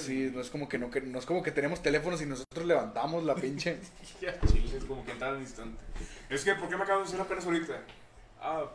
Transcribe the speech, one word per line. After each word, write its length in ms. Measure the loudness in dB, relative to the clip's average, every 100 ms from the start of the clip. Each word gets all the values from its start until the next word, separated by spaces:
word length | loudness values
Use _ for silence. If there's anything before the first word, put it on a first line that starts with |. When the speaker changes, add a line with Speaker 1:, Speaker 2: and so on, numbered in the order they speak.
| -2
Speaker 1:
sí, 240 | 0 0
no 80 | -2
es 80 | -6
como 180 | -6 -4
que 120 | -4
no, 100 | -2
que, 120 | -4
no 180 | -4 -4
es 80 | 0
como 160 | 0
que 80 | 2
tenemos 320 | 2 2 2
teléfonos 360 | 2 2 2 -2
y 20 | -4
nosotros 400 | -6 -6 -2 4
levantamos 580 | 4 4 0 0 2 2
la 100 | 2
pinche. 420 | 0 -2 -2 -4 -8 -16
Speaker 2:
<laughs> 200 | -18 -10
Ya, 200 | -6 4 8
chile, 240 | 8 6 0
es 100 | -4
como 200 | -6 -8
que 60 |
en 80 | -4
tal 200 | -4 -4
instante. 400 | -6 -10 -12 -12 -10 -8 -8 -12 -6
Es 120 | 0
que, 120 | 2 2
¿por 120 | 0
qué 100 | 0
me 40 | 4
acabo 160 | 2
de 40 | 2
decir 160 | -2
apenas 240 | -2 -2 2
ahorita? 340 | 2 0 -6 -10 -18 -20 -20 -20 -8
Ah. 220 | -4 -2 -4